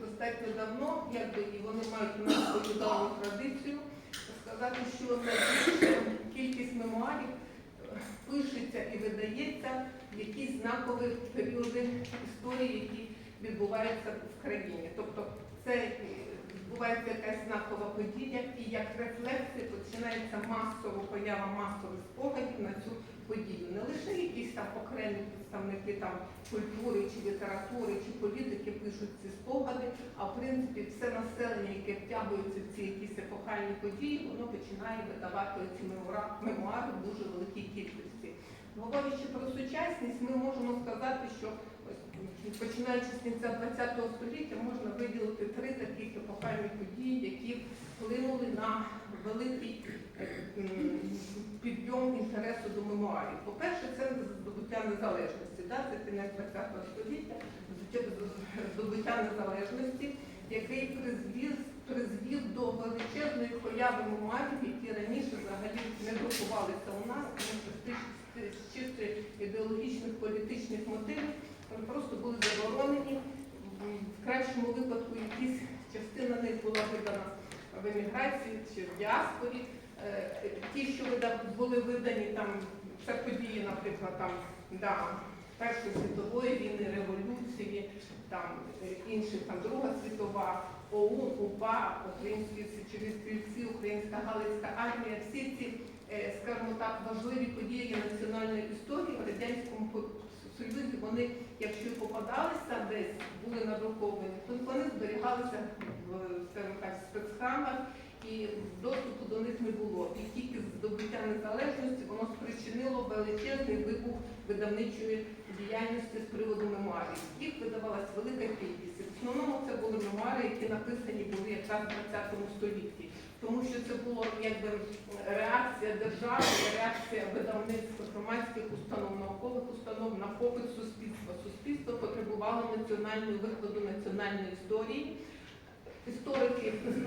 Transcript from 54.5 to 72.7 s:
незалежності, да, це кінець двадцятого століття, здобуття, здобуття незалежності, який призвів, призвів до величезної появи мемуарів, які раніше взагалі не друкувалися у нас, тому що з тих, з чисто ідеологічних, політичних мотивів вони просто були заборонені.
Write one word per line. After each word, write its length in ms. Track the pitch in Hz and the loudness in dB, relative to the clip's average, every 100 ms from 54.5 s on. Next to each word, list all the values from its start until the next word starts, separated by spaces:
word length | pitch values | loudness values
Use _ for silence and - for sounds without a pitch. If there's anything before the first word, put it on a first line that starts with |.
| 214 226 226 220 | -4 -2 0 2
незалежності, 720 | 208 214 180 - - - - 175 | 2 2 2 0 -2 -6 -6 -2
да, 80 | 247 262 | -2 0
це 220 | 214 202 | -2 -2
кінець 200 | 202 202 202 | -2 -2 -4
двадцятого 480 | 196 196 202 - - | -4 -4 -4 -4 -6
століття, 420 | - 220 294 - - - - - 185 190 | -6 -2 -2 -4 -6 -8 -10 -10 -8 -2
здобуття, 300 | 240 214 185 202 - - 208 196 - | 0 0 -2 -4 -4 -6 -4 -2 -2
здобуття 480 | 214 214 233 233 | 0 0 2 4
незалежності, 920 | 214 208 196 208 202 247 262 262 285 269 - - - | 4 2 2 0 0 0 0 0 -2 -4 -8 -10 -4
який 380 | 220 226 262 262 | -2 0 0 0
призвів, 680 | 262 247 208 196 240 294 - - - - | -2 -2 0 -2 0 0 0 -4 -8 -2
призвів 680 | 254 208 196 254 285 240 | 0 2 0 0 0 0
до 180 | 214 240 | 2 2
величезної 800 | 220 226 233 - 294 302 247 233 | 2 0 -2 -2 0 2 2 0
появи 540 | 240 233 220 247 247 214 | 0 0 4 6 6 2
мемуарів, 480 | 208 214 247 285 269 | 0 2 2 2 2
які 360 | 254 - 226 214 | 0 -2 -2 -2
раніше 340 | 214 262 - 214 | 0 0 0 -2
взагалі 380 | 196 196 214 226 233 - 208 | -4 -2 -2 -2 -2 -4 -2
не 60 | |
друкувалися 800 | 226 233 - 196 220 180 185 - 196 | 0 2 2 2 2 2 0 -2 -2
у 40 | 233 | -2
нас, 180 | 277 262 - | -2 -2 -2
тому 240 | 220 214 | -2 -2
що 80 | 202 - | -4 -6
з 40 | 247 | -4
тих, 120 | 240 233 - - 240 202 190 | -4 -4 -8 -10 -6 -6 -6
з 140 | - | -8
чисто 300 | 262 254 - 208 214 208 - | -6 -4 -2 -2 -2 -4 -4
ідеологічних, 760 | 202 214 220 220 254 254 226 | -2 0 2 2 2 0 -2
політичних 720 | 220 214 214 214 240 - 214 226 | -2 0 0 0 -2 -2 -2 0
мотивів 420 | 220 214 294 302 - - - - | -2 0 0 0 -2 -8 -12 -8
вони 120 | 214 220 | -6 -2
просто 280 | 285 - - | -2 -2 -2
були 200 | 240 226 | 0 2
заборонені. 800 | - - 214 | 4 4 4